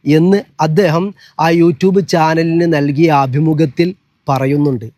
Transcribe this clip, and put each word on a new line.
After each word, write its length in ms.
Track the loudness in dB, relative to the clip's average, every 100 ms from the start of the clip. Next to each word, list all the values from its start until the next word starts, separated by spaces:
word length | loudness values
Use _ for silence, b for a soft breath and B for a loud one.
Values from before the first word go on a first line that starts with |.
| 2 2
എന്ന് 220 | 2 0 -4 -6 -2
അദ്ദേഹം 400 | 0 0 0 -4 -10 b -4
ആ 80 | 0 2
YouTube 360 | 2 2 0 0 0
ചാനലിന് 540 | 0 0 0 0 0 0
നൽകിയ 360 | 0 -2 0 2 2
അഭിമുഖത്തിൽ 680 | 0 0 0 0 -2 -2 -4 -4 _ _ -6
പറയുന്നുണ്ട്. 600 | -2 -2 0 -2 -4 -10